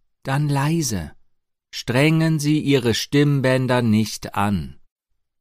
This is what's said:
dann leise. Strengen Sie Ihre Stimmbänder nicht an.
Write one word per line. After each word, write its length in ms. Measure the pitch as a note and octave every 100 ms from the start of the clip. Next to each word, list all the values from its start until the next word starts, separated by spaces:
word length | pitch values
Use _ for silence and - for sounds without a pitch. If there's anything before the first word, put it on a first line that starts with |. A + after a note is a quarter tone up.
| _ _
dann 260 | C3+ C#3 D3
leise. 640 | C#3 D3 E3 C#3+ G2 D2+ - _ _ _ _ _
Strengen 680 | - - B2 D3+ D#3+ D#3+ D#3
Sie 200 | D3 D3+
Ihre 360 | C#3 C3+ A#2 G#2
Stimmbänder 880 | - C#3+ D3 C#3+ B2+ C3 B2+ B2
nicht 500 | A#2 G#2+ G#2+ - -
an. 460 | G#2 G#2 F#2+ C#2 - _ _ _ _ _ _